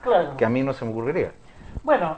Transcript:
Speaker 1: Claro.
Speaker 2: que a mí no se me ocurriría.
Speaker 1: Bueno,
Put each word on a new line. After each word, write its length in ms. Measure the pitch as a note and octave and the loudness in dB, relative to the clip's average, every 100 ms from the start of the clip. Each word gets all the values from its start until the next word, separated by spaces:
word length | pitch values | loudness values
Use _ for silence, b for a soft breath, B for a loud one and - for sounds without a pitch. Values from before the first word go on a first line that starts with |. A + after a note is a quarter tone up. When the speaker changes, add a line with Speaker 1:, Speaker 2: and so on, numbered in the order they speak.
Speaker 1:
Claro. 340 | B3 G3 D3 C3 | 2 2 2 0
Speaker 2:
que 60 | A2+ | 2
a 20 | |
mí 140 | B2+ | 2
no 100 | C3+ | 0
se 140 | C3 A#2 | -2 -6
me 40 | |
ocurriría. 420 | A2+ A#2 E3+ F2+ - - B B B | -4 -2 -2 -2 -6 -20 B B B
Speaker 1:
Bueno, 320 | D4+ C#4+ E3 | 0 2 2